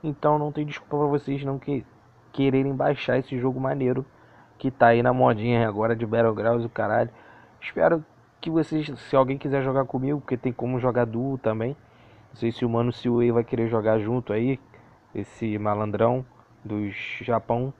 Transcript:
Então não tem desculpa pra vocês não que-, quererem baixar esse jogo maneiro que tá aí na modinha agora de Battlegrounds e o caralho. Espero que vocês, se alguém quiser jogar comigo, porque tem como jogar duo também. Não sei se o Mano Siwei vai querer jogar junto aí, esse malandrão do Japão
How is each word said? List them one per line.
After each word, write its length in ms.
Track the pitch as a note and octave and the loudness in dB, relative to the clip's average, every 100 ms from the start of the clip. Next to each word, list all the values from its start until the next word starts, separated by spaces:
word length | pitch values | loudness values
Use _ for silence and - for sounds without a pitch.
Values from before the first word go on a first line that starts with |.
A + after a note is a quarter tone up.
Então 360 | D#3 C#3+ D3+ D3+ | -6 0 2 2
não 120 | D3 | 0
tem 140 | D3 D3+ | -4 -6
desculpa 320 | D3 - D3 | -8 -6 0
pra 80 | D3 | 2
vocês 380 | C#3+ C#3+ C#3 | 0 -2 -4
não 160 | C#3 C3+ | -4 -6
que-, 260 | - C#3 - - _ _ _ | -4 -6 -6 -20 _ _ _
quererem 400 | - C#3 C3+ C#3 | 0 2 4 2
baixar 460 | C3+ C#3+ C#3 - B2+ | 0 0 0 0 -2
esse 180 | C3 B2+ | -2 -2
jogo 220 | B2+ C3 | -2 -2
maneiro 440 | C3 C#3+ B2+ C3 C3+ - - - - _ | -4 0 0 0 -4 -16 -20 -20 -20 _
que 140 | C3+ | -6
tá 160 | - A#2 | 4 6
aí 160 | A#2 | 6
na 100 | B2+ | 4
modinha 540 | B2+ B2+ A2 A#2 A#2+ A2 | 4 4 4 2 2 2
agora 280 | G2+ A2+ A2+ | 0 0 0
de 120 | A2+ | 0
Battlegrounds 560 | A2+ A#2 G#2+ A2 A#2+ | 2 2 2 0 0
e 20 | A#2 | -2
o 60 | |
caralho. 400 | - G#2 A2 A#2 - - - - _ | -4 0 0 0 -6 -20 -20 -20 _
Espero 440 | - - E3 E3 D#3 _ _ _ | -12 0 2 2 -4 _ _ _
que 80 | E3 | -2
vocês, 420 | D#3+ D3+ D#3 D3+ B2+ | -2 0 -2 -4 -10
se 180 | - C3+ | 0 2
alguém 220 | C3 C#3 | 2 0
quiser 240 | C#3+ C#3 | -2 -2
jogar 240 | C3 C3+ C3 | 0 0 -2
comigo, 340 | C3 C3 D3 | -2 -2 -4
porque 160 | - B2+ | -4 -4
tem 160 | C3 | -4
como 280 | A#2 B2 B2+ | -4 -4 0
jogar 260 | B2+ A#2+ A#2 | 0 0 -2
duo 320 | A2+ C3 C3 | -2 -4 -2
também. 400 | A2+ A2 A#2 D3 - _ - - - | -2 -2 -4 -6 -18 _ -20 -20 -20
Não 60 | - | -6
sei 160 | A#2 | -4
se 140 | - B2 | -2 -2
o 40 | |
Mano 220 | A#2 A#2+ | 0 0
Siwei 400 | - B2+ A#2+ A#2+ | -2 -2 2 4
vai 120 | A#2 | 2
querer 240 | A2+ A#2 A2+ | 0 -2 0
jogar 320 | A2+ G#2+ A2 | 0 2 2
junto 340 | G#2 B2 - | 0 -4 -2
aí, 260 | G#2+ B2 C3 - - - - _ | -2 0 -2 -8 -20 -20 -20 _
esse 420 | - G2+ - A2+ G#2 | -10 -10 -6 -4 -2
malandrão 680 | G#2 G#2 G#2+ G2+ A#2 B2+ C3 - _ _ G#2 | -2 -2 -2 2 2 2 -6 -18 _ _ -8
do 240 | G#2 G#2 F#2+ - - | -6 -6 -8 -12 -10
Japão 500 | A#2 A2+ - A#2+ C3 | -2 -4 0 -4 -4